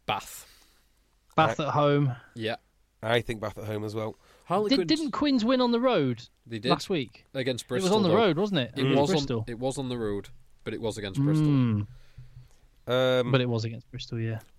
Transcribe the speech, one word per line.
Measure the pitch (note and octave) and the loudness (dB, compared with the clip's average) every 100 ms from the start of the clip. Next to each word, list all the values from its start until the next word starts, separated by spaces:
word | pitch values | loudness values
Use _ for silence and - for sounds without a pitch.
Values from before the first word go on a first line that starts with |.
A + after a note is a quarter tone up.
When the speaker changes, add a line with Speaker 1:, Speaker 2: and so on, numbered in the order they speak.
| - | -6
Speaker 1:
Bath. | G2+ - - - - _ _ _ _ _ _ _ | -6 -6 -16 -20 -20 _ _ _ _ _ _ _
Speaker 2:
Bath | - D#3 A2+ | 2 2 2
Speaker 3:
I | C#3+ | -2
Speaker 2:
at | |
home. | D3 D3 C#3+ C#3+ B2 - B2 | 2 4 4 2 -2 -12 -8
Speaker 1:
Yeah. | A2 - _ _ _ _ | -6 -6 _ _ _ _
Speaker 3:
I | A2 A#2+ | -2 0
think | A2+ A2 | 0 -6
Bath | G#2 G2+ | -8 -8
at | |
home | G#2 G#2+ G#2+ | -8 -6 -6
as | G#2+ | -6
well. | A2 - _ - - | -8 -10 _ -20 -4
Speaker 1:
Harlequins. | F#3 G#3 C#4 | -2 2 2
Speaker 2:
Did, | E3+ | 2
didn't | D#4 D4+ | 0 -2
Quins | - D4 C4 A3 | -2 0 2 2
win | C4 | 2
on | B3 | 2
the | A#3 | 2
road | B3+ G#3 C3+ A2+ - _ - | 2 2 2 -2 -8 _ -12
Speaker 1:
They | A2+ | -6
did. | A2 | -2
Speaker 2:
last | D#3+ - | -2 -2
week? | F3+ A#2 - _ | -4 -4 -12 _
Speaker 1:
Against | C3+ B2+ A#2+ | -4 -2 -4
Speaker 2:
It | - | -4
was | - | -2
Speaker 1:
Bristol, | F#3 G#3 | 2 2
Speaker 2:
on | |
the | F3+ | 4
Speaker 1:
though. | F#3+ | 4
Speaker 2:
road, | G#3+ D#3 | 4 2
wasn't | G#3 F3 | 0 -2
it? | A#2+ C#3 | -2 -2
Speaker 1:
It | |
Speaker 3:
Mm. | C3+ C#3+ | 2 4
Speaker 1:
was | C#3+ | 4
Speaker 2:
Bristol. | D#3 C#3 A#2 | 2 0 -2
Speaker 1:
on, | A2 | -4
it | A#2 | -4
was | C3 C3 | -4 -4
on | C3 | -6
the | B2 | -4
road, | G#2+ G2+ - - - - - | -2 -4 -8 -16 -20 -12 -8
but | |
it | A2 | -4
was | A2+ G#2 | -4 -4
against | G2+ A#2+ | -4 0
Bristol. | C#3+ D#3 D3+ | 2 4 4
Speaker 2:
Mm. | C#3 B2 G#2+ G#2 - - - - - - - _ _ - | 4 4 0 -2 -10 -20 -20 -20 -20 -20 -20 _ _ -2
Speaker 3:
Um, | B2+ C3 B2+ B2 | 2 4 2 4
Speaker 2:
But | C3 | 2
it | B2 | 2
was | A#2 | -2
against | A2+ A2+ - | -4 -8 -14
Bristol, | B2 - A#2 | -14 -10 -6
yeah. | A2+ A2+ - | -4 -6 -10